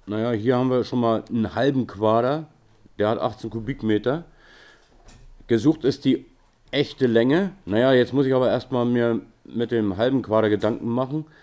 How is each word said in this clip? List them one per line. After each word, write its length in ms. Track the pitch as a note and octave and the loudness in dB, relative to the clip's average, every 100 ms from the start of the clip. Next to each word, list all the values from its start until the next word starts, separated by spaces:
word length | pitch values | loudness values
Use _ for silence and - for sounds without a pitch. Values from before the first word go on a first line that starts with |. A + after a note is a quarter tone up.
| - | -8
naja, 260 | G#2+ A#2 | -4 -2
hier 240 | A2+ A2+ B2 | -2 0 0
haben 140 | B2+ | 2
wir 140 | B2+ | 0
schon 160 | A2+ B2+ | -2 0
mal 240 | A#2 A2 - | 0 0 -2
einen 260 | A#2+ G#2 | -4 -2
halben 320 | - C3+ C3 A2 | 0 0 0 -4
Quader, 600 | F#2+ G#2+ A2+ B2 D3+ D#3 _ _ _ - - | -2 2 2 0 -4 -8 _ _ _ -20 -2
der 100 | G#2 | -2
hat 100 | A#2 | 0
achtzehn 320 | B2 G#2+ A2+ | -4 -6 -10
Kubikmeter. 720 | A2+ A2 - A2 G#2 A2 D#3 E3+ _ - - - - _ _ - - - - - | -8 -8 -6 0 0 0 -4 -8 _ -20 -20 -20 -20 _ _ -20 -20 -20 -20 -2
Gesucht 380 | A#2 C3+ D#3 | 0 2 2
ist 200 | B2+ B2+ | -2 0
die 220 | C3+ B2+ - _ _ _ _ | 0 0 -4 _ _ _ _
echte 360 | C3 D3 - B2+ | -4 -4 0 2
Länge. 460 | A2+ B2 D#3+ G3 - | 4 4 2 0 -6
Naja, 300 | - G#2+ B2+ | -4 2 4
jetzt 180 | C3 A#2+ | 4 4
muss 140 | C3 C3+ | 0 2
ich 80 | |
aber 160 | C3 B2+ | 2 2
erstmal 340 | A#2+ - B2+ | 0 -2 -2
mir 380 | A#2+ A#2+ A#2 A#2 - _ | 0 2 0 -2 -6 _
mit 260 | - G#2 A2+ | -12 -6 -2
dem 260 | A#2+ G#2 F#2 | -2 -2 0
halben 240 | A#2+ C3 | 0 0
Quader 300 | G#2 G#2+ A2 | 0 2 2
Gedanken 380 | G#2 G#2+ A#2 A#2 | 2 0 -2 -4
machen, 360 | A#2+ C3 D3+ D#3 - | -4 -4 -6 -10 -20